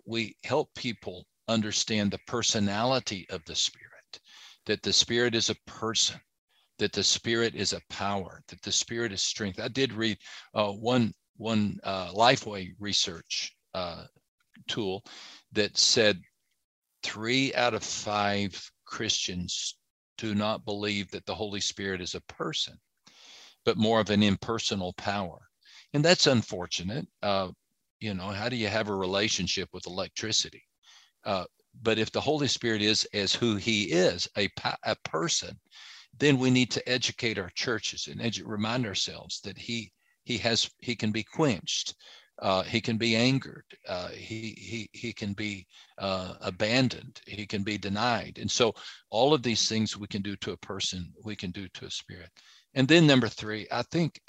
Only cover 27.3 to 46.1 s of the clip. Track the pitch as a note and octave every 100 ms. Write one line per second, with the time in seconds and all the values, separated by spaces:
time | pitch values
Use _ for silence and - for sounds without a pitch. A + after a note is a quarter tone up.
27.3 | G2 F2+ - _ _ _ _ A2 F#2 F#2+
28.3 | G2 A#2 B2 G#2 A2 G#2 G2 F#2 G2 A2
29.3 | - F2+ F#2+ F2 F2+ F2 F#2+ E2+ - A2
30.3 | - D#2 - _ _ _ - _ _ G#2+
31.3 | F#2+ F2 _ _ - A2+ A2 G#2+ A2 C3
32.3 | D3+ C3+ - A#2 G#2+ G#2 G#2+ - G#2 G2
33.3 | - A#2+ G2+ A#2 G#2+ F2+ E3+ E3+ F2+ -
34.3 | G#2 G2 - B2 - A2+ A2 - D#3+ E3
35.3 | - - - _ - - - - - D3
36.3 | C3 B2+ B2+ B2 - B2 B2+ - - A2+
37.3 | G2+ F2 - C3 A2 - - - D2+ A#2
38.3 | G2 - G#2 G#2+ B2 A2+ F#2 - - -
39.3 | - G2+ F#2 - A#2 G2+ _ _ _ -
40.3 | A2 A#2 A2+ - - - A2+ G#2+ A2 -
41.3 | - D3 G2+ - - - - - - _
42.3 | - G#2 F#2+ - A#2 - A2 A#2 A2+ B2+
43.3 | C3+ - - - - - F2+ F2+ G2 G2
44.3 | A2 A2+ G2 G2 A2+ G2+ - A#2 - G#2
45.3 | G2+ G#2+ F#2+ - - - - G2